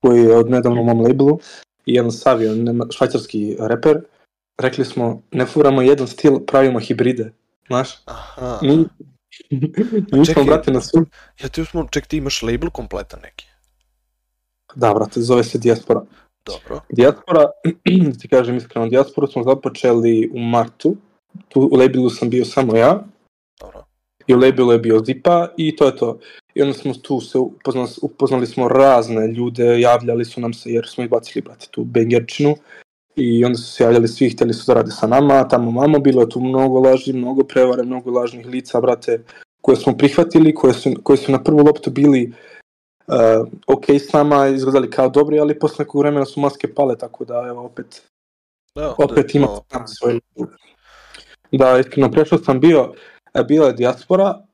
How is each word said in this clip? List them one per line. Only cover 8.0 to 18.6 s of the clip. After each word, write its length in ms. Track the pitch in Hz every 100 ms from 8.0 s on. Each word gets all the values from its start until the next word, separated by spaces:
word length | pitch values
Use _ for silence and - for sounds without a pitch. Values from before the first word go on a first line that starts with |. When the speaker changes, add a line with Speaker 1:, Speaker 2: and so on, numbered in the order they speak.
| -
Speaker 2:
Aha. 540 | 113 - - 127 117
Speaker 1:
Mi, 160 | 139 156
<laughs> 80 | 165 _ - _ _ - _
mi 720 | 135 151 - 233 220 - 135
Speaker 2:
A 40 | 156
čekaj, 180 | 160
Speaker 1:
smo, 0 | 139
brate, 260 | 151 -
na 100 | 127
svu- 240 | - 160 165 _ _ _
Speaker 2:
ja 80 | 135
ti 120 | -
uzmem, 260 | 160 170 -
ček, 200 | 147 -
ti 100 | 151
imaš 240 | 139 -
label 280 | 113 120 170
kompletan 500 | - 113 101 98 90
neki? 240 | - - - _ _ _ _ _ _ _ _ _ _ _ _ 131
Speaker 1:
Da, 180 | 120
brate, 280 | 104 104 -
zove 220 | 117 123
se 140 | 117 123
Dijaspora. 440 | 117 113 - 110 - _ _ _ -
Speaker 2:
Dobro. 360 | 98 - - _
Speaker 1:
Dijaspora, 560 | 120 127 - - 165 147 - 165 170
<clears throat> 280 | - 185
da 80 | 160
ti 160 | 123 -
kažem 300 | 131 120
iskreno, 300 | 123